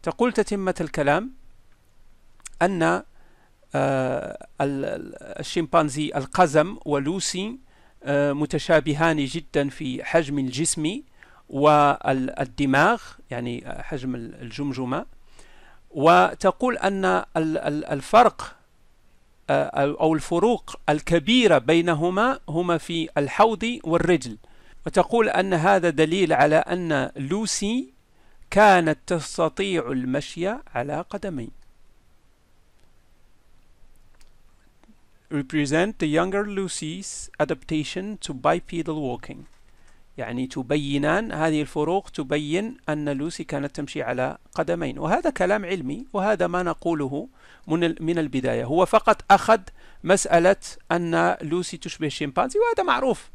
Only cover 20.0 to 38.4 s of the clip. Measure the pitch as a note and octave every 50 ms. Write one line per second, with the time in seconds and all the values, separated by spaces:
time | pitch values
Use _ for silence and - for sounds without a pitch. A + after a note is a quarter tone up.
20 | D#3+ D#3+ D#3+ D3+ - - E3+ E3+ F#3+ A#3 A#3+ - - - - - - - D3 D3+
21 | - - E3+ E3+ C#3 G3 A#3 B3+ A#3+ G3+ E3 C3+ A#2 B2 D#3+ E3+ E3+ F3 E3 D3
22 | E3 F3 F#3 G3 A3+ B3+ C4+ - - - D3+ E3 F3+ F3 E3+ D#3+ - - E3 E3
23 | D#3+ - - D3 D3 C#3 - - G#3 A3+ A3 F3+ A3+ A#3 A#3+ - - D#3+ E3 E3+
24 | E3 E3 F3+ D3+ A#2+ B2 G#2+ - - - - - - - - - - E3 - G3
25 | F3 - A#3 A#3 A3 G#3 - - F#3+ G3 F#3 D#3+ D#3 F#3+ G3+ F#3 E3 F3 D3+ C#3
26 | D#3 D#3 E3+ G3 F#3+ D#3 D#3+ B2+ D3 D3+ D3+ D#3+ - - - F#3 F3 E3 D3+ C#3
27 | C3 - - - C#3 C3+ F3 G#3+ A3+ G3 - - G3+ G3+ A#3 B3+ - - _ _
28 | _ _ _ _ _ - - - - - - G3 G#3+ G#3 F#3+ F3+ E3+ D#3 D3+ -
29 | - - F3 E3 D3 - - - E3 D#3 - - G3 G3+ F#3 D#3+ A#2 A#2+ C#3 C3
30 | B2 B2+ B2+ D3 D#3 - - E3 E3+ F#3+ A3+ C#4 - - - B2 B2 C#3+ C#3+ D3+
31 | F3+ - - G3 - G3 E3 C3 A2+ A#2 - - - - - _ - - _ _
32 | _ _ _ _ _ _ _ _ _ _ _ _ _ _ _ _ - _ - _
33 | _ _ _ _ - _ - _ _ _ - - - - - _ - - - -
34 | - - - - - - - - _ - _ _ _ - _ _ - - - _
35 | - _ _ _ _ _ D3+ D3 C3+ C3 D#3+ D#3 D3 C3+ C#3+ D#3+ F3+ G#3+ G#3+ -
36 | E3+ D3+ D3 D#3 F3 F#3+ F#3+ G3+ G#3 G#3 G3+ G3 G3 F3 - - D#3+ D3+ E3 F#3+
37 | G3 - - - - - - _ D3+ C#3+ D#3+ - - - D#3+ D#3 D3 - - F#3
38 | F#3+ G#3+ G#3+ - - - D#3 B2+